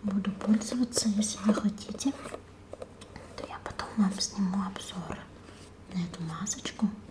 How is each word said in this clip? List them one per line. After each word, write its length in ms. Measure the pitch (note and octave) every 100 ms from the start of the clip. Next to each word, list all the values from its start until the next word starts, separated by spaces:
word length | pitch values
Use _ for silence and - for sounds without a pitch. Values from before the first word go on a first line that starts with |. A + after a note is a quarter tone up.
буду 300 | G#3 G3 F#3+
пользоваться. 760 | - - A3 - B3 B3 - A3+
Если 280 | G3+ G#3 -
вы 80 | G#3
хотите, 580 | G#3 G#3 - - G#3 C#4 - - - - - - - - - - - - -
то 100 | -
я 100 | -
потом 240 | - - - -
вам 220 | G3 F#3+
сниму 440 | - - F#3+ G3
обзор 520 | F#3+ G3 - F#3+ D#3+ - - - - - - - -
на 60 | F#3
эту 180 | F3 -
масочку. 640 | E3 D#3+ G3+ - - - G#3+ - -